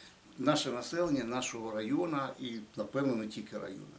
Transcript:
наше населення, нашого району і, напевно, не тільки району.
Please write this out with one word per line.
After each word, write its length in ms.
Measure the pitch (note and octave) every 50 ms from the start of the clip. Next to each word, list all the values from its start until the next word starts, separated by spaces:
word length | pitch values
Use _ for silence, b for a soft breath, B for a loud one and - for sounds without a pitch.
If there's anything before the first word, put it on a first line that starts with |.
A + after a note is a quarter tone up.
| B B B - - - - -
наше 340 | B2+ C#3 D3+ D3+ - C3+
населення, 520 | A#2+ B2 - - E3 E3+ F3 E3 C#3+ C3 A#2
нашого 480 | A2+ B2 B2+ B2 - B2 A#2 A2 A2+
району 480 | G#2+ A2 A2 A2+ C#3 D#3+ F3+ E3+ D#3 C#3 C3+ B2+ - -
і, 200 | C3 B2 A#2 A2+ G#2+ - -
напевно, 400 | A2+ G#2 - - C3+ C#3+ C3+ B2
не 120 | A2 G#2+ G#2+
тільки 300 | - A2+ G#2 - - -
району. 280 | - - - G2+ - - -